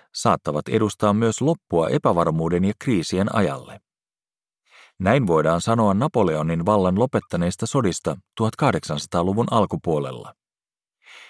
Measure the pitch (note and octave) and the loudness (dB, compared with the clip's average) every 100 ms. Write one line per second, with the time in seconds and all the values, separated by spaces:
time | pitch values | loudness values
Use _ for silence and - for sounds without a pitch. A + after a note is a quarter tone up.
0 | _ - A#2 E2 - D2 - C2 G#2 - | _ -4 0 0 -2 -6 -2 0 0 0
1 | G#2+ G2+ A2+ G#2+ C3 E3 - E2+ D#2+ C#3+ | 0 2 0 0 -2 -2 -2 0 2 0
2 | - F2 E2 D#2+ E2 F2 F#2+ - - G#2 | 0 2 2 0 0 0 0 -2 -2 0
3 | D#2 F2+ G2+ A2+ F#2+ - - - _ _ | 0 -2 0 0 -2 -2 -10 -20 _ _
4 | _ _ _ _ _ _ _ - - - | _ _ _ _ _ _ _ -20 -20 -4
5 | F#2 C3 A2 D#2+ D2+ E2+ G2+ A#2 G#2+ G2 | 0 2 4 2 2 0 0 2 2 2
6 | C#3+ B2 F#2+ D#2 D#2 E2 E2+ G#2 F#2 F#2 | 0 0 0 0 -2 -2 2 2 2 2
7 | C3 A2 - F2+ F2 - A2+ C#3+ G2+ E2 | 0 -2 -2 -2 -2 -2 -2 0 0 -2
8 | - F#2 - - A2 - C#3+ F2 - D2+ | -4 -6 -8 -4 -4 0 0 0 -2 -8
9 | - F2 F2+ G2+ A#2 A#2 F#2+ E2 - D#2 | -4 -2 0 0 0 0 0 -2 -2 -2
10 | C2+ B1+ - - _ _ _ _ _ _ | -4 -8 -16 -20 _ _ _ _ _ _
11 | - - - | -20 -20 -20